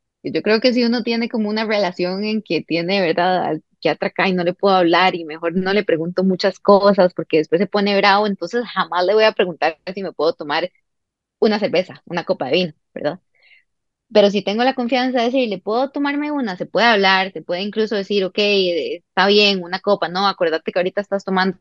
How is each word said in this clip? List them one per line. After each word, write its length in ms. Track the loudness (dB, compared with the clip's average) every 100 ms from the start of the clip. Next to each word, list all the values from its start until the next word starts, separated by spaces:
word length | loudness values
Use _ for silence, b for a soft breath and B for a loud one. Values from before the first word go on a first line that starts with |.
| _ _
Y 80 | -8
yo 80 | -4
creo 180 | 0 2
que 120 | 2
si 100 | 2
uno 200 | 0 0
tiene 260 | -2 -4 -2
como 200 | -4 -2
una 160 | -2 -2
relación 580 | 0 -2 -2 -4 -4
en 180 | -4 -4
que 200 | -2 -4
tiene, 380 | -2 -4 -2 0
¿verdad?, 440 | 0 0 0 0 -2
al 180 | -6 -8
psiquiatra 380 | _ -4 -2 -4
acá 180 | -2 0
y 60 |
no 100 | 0
le 100 | -2
puedo 220 | 0 2 4
hablar 380 | 4 4 2 0
y 100 | -8
mejor 300 | -6 -4 -2
no 180 | 0
le 100 | 0
pregunto 400 | 0 0 0 0
muchas 360 | 0 0 -2 0
cosas 540 | 4 6 6 4 2
porque 240 | 0 -2 -2
después 220 | 0 0
se 60 | 0
pone 280 | 0 0 2
bravo, 280 | 4 4 2
entonces 360 | -4 -6 -6 -4
jamás 320 | -6 -4 -2 2
le 80 |
voy 120 | 4 4
a 80 |
preguntar 460 | 2 -2 -2 -4 -4 -10
si 80 | -10
me 100 | -8
puedo 200 | -2 -2
tomar 380 | -2 -4 -4 -4 _ _ _ _ _ _ _
una 200 | 0 0
cerveza, 440 | 0 -2 -2 -8 -10
una 200 | -6 -4
copa 220 | -4 -2
de 60 |
vino, 200 | 0 -2 -6 _
¿verdad? 260 | -8 -6 -6 _ b b b _ _ _ _ _
Pero 160 | 4 4
si 140 | 2
tengo 200 | -2 0
la 120 | 0 -2
confianza 440 | -2 -2 0 0
de 60 | 0
decirle, 320 | 0 -2 -4
"¿Puedo 300 | -4 -2 -2
tomarme 400 | -4 -4 -4 -4
una?", 240 | -4 -6 -6
se 80 | -4
puede 200 | 0 2
hablar, 440 | 4 4 2 -2
se 80 | -8
puede 200 | -8 -6
incluso 340 | -4 -4 -2 -2
decir, 280 | -2 -2 -2
"Ok, 120 | 0
eh, 600 | 0 2 0 -2 -4 -8
está 300 | _ 0 4
bien, 360 | 4 4 0
una 160 | -4 -4
copa, 280 | 0 0 -2
no, 180 | -2 -2
acuérdate 440 | 0 0 0 -2
que 80 | -2
ahorita 220 | -2 -4
estás 240 | -4 -6 -2
tomando 320 | 0 0 -2